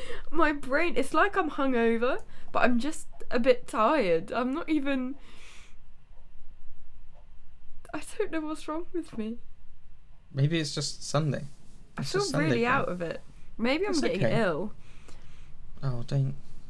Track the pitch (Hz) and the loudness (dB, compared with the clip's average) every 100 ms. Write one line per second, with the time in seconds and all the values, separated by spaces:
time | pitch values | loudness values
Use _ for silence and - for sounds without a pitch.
0 | - - - - 311 294 254 285 339 240 | 0 2 6 8 6 4 0 2 4 4
1 | 262 320 392 392 311 - 269 247 233 226 | 4 4 4 2 0 0 2 4 2 4
2 | 240 311 - - - - - 240 240 - | 2 0 -2 -4 0 4 6 6 4 0
3 | - - - 247 262 247 - 262 220 311 | -4 -2 2 4 6 4 2 2 4 4
4 | 190 165 196 - 247 294 - 302 277 269 | 4 2 0 -2 -2 -2 0 0 2 0
5 | 254 277 - - - - - - - - | -2 -6 -8 -10 -10 -10 -8 -8 -6 -10
6 | - - - - - - - - - - | -10 -10 -6 -2 -2 0 0 2 0 -2
7 | - - - - - - - - - 302 | -4 -8 -8 -6 -6 -2 0 0 -2 -6
8 | - - 403 320 311 311 - 311 359 349 | -6 -2 0 0 -2 -4 -4 -4 -2 -4
9 | 330 - 214 233 - - - - - - | -4 -6 -6 -4 -6 -4 -6 -6 -8 -10
10 | - - - 135 143 170 143 - 139 - | -12 -16 -8 0 2 2 -2 -4 -4 -6
11 | - 143 156 120 143 - - - - - | -2 0 0 -2 -6 -10 -12 -12 -12 -8
12 | - 381 403 285 311 233 240 269 - 180 | -2 0 0 0 2 2 2 2 0 -4
13 | 165 - - - - - 233 311 415 339 | -6 -6 -10 -10 -8 -2 0 2 2 2
14 | 247 190 - 226 202 151 208 - - - | 2 2 4 4 2 0 -2 -6 -8 -10
15 | - - - - - - - - 135 120 | -8 -8 -6 -8 -8 -8 -6 -2 -2 0
16 | 117 139 135 139 - - - | 0 0 0 -2 -4 -4 -2